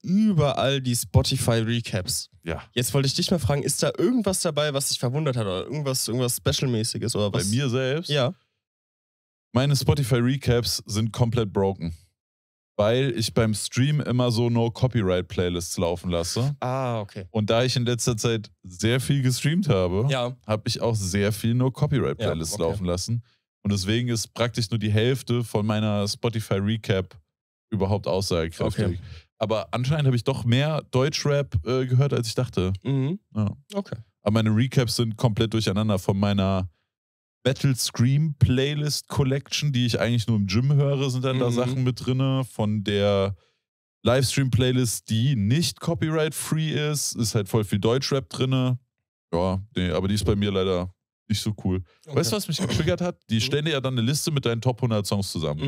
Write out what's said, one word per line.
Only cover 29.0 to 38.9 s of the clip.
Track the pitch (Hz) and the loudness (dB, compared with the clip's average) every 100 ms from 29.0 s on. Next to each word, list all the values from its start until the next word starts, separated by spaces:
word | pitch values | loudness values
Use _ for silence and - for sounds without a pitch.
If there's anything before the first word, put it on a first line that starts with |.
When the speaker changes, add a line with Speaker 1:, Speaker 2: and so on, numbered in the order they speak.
| - - - - | -8 -18 -16 -6
Speaker 2:
Aber | 107 107 - | -2 -2 -4
anscheinend | 120 127 156 135 | -4 0 2 2
habe | 123 | 2
ich | |
doch | 120 135 117 | 0 -2 2
mehr | 123 151 156 - | 2 2 -2 -2
Deutschrap, | 127 139 - 151 143 - - 110 | 0 0 0 0 0 0 -2 0
äh, | 131 131 | 0 2
gehört, | 127 143 | 2 2
als | - 113 | 0 -2
ich | - | -2
dachte. | 123 - 92 95 | -2 0 -2 -2
Speaker 1:
Mhm. | - 135 135 196 _ 110 | -2 -2 -2 -4 _ -2
Speaker 2:
Ja. | 104 - - | -2 -4 -8
Speaker 1:
Okay. | 202 202 117 - _ | -6 -6 -8 -14 _
Speaker 2:
Aber | 104 | 0
meine | 110 110 107 | 2 4 2
Recaps | 127 135 117 - | 2 2 0 0
sind | 117 104 | -2 0
komplett | 123 101 113 | 0 2 0
durcheinander | 110 107 95 107 98 | 0 0 0 2 0
von | - 98 | 0 0
meiner | 101 98 95 95 92 _ _ _ _ _ _ _ 127 | 2 2 2 0 -4 _ _ _ _ _ _ _ -2
Metal | 135 139 120 | 0 0 0
Scream | - - 123 139 160 147 | -2 2 2 4 2 2
Playlist | - 127 139 147 147 | 4 4 2 0 -2